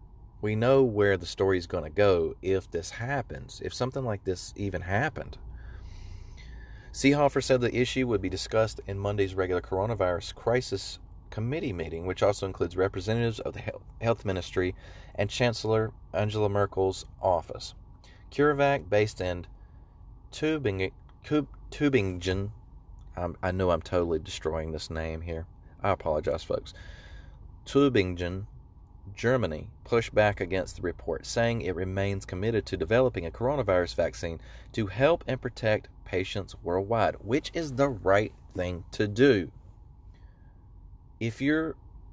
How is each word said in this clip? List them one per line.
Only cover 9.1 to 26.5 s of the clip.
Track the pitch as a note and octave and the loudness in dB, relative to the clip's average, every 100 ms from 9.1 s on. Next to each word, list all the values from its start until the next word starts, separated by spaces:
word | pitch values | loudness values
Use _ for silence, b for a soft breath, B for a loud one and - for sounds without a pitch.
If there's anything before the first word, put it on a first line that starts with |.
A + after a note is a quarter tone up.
| G2+ G2 | 2 0
regular | F#2 F#2 F2+ | 0 0 0
coronavirus | - F#2+ G#2+ G#2+ F#2 F2 - | 0 0 0 2 2 0 -4
crisis | - A#2 B2 - G2 - - - - - | -4 0 0 0 -6 -6 -12 -16 -20 -12
committee | - A#2 D#3 C3+ | -6 -4 -2 -4
meeting, | F2 D#2+ E2 F2+ | -4 -4 -4 -4
which | F2+ | 2
also | G#2 G2+ F#2+ | 2 2 -4
includes | - F2+ F2+ | -2 -2 2
representatives | F#2+ F#2+ F#2+ A#2 A#2 A2+ | 0 0 -2 0 0 -2
of | - | -6
the | G#2+ | -6
Health, | - - - - | -8 -10 -14 -2
Health | A2+ A2+ | 0 0
Ministry | G#2 F#2 - F#2+ F#2 - B B B | 0 -4 -2 0 0 -2 B B B
and | - G#2 | -4 -2
Chancellor | - A#2+ A2+ A2 A2 A2 - - | 2 0 2 2 2 0 -4 -6
Angela | F2+ G#2+ G#2+ G#2 | -2 0 0 2
Merkel's | G2+ G2 - F#2+ F#2+ - - | 2 2 2 0 0 -8 -2
office. | F#2+ E2+ - - - - - - B B - | 2 2 0 -10 -12 -14 -20 -20 B B -6
CureVac, | - D3 C#3+ C#3 C#3 E2+ | 2 4 4 4 2 2
based | G#2 G#2+ - | 2 2 0
in | F#2 F2 - b b b b b - - - | -4 -4 -8 b b b b b -20 -20 -16
Tübingen, | - D#3 D#3 A#2+ F#2+ F#2+ - - - | -2 0 0 0 0 -2 -6 -18 -18
Tüb-, | - D3 C#3 - - | -2 0 0 -8 -14
Tübingen, | - D3 C3 F#2+ F2+ F2+ F#2 G#2 - - - - - - - | -2 2 4 2 0 0 0 -2 -8 -16 -20 -20 -20 -14 -6
I'm, | F2 - | -6 -2
I | F#2 | -2
know | F#2 F#2 | 2 2
I'm | E2 | 2
totally | - F2+ E2+ D#2+ | 0 0 2 0
destroying | D2 - D#2 E2 D#2+ | -4 -6 -4 -4 -4
this | D#2 - | -6 -6
name | D#2+ D#2+ D#2+ | -6 -6 -6
here. | E2 E2 E2 - b - | -6 -8 -10 -16 b -4
I | G2 | 0
apologize, | F2+ E2 D#2 D2+ D#2 | 0 0 0 0 -2
folks. | - | -2